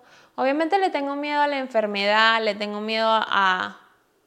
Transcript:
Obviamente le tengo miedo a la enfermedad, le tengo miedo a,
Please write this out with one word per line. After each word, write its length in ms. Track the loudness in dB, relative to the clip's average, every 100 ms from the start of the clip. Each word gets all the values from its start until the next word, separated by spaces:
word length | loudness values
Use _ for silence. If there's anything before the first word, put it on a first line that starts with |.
| -20 -20 -14 -4
Obviamente 420 | 0 0 0 2
le 120 | 0
tengo 260 | -2 -4 -6
miedo 260 | -2 0
a 60 | 0
la 120 | -2
enfermedad, 840 | -2 -2 -2 0 2 4 4 4
le 120 | 0 -4
tengo 260 | -6 -6
miedo 260 | -4 -2 2
a, 680 | 0 0 0 2 0 -4 -10 _ _ _ _